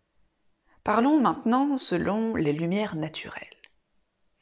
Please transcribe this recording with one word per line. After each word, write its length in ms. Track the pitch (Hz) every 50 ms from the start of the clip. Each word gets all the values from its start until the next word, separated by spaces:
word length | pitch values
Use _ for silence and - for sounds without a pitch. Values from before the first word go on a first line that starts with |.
| _ _ _ _ _ _ _ _ _ _ _ _ _ _ _ _ -
Parlons 340 | - 208 226 240 277 311 311
maintenant 580 | 240 180 - - - 226 233 262 277 294 277
selon 560 | 262 - - 190 170 - 175 196 220 226 226 220
les 180 | - 160 147 147
lumières 420 | 156 165 170 185 208 214 202 165
naturelles. 480 | 156 151 151 151 - - - - - - - - _ _ - _ _ _ _ _ _ _ _ _ _ _ _ _ _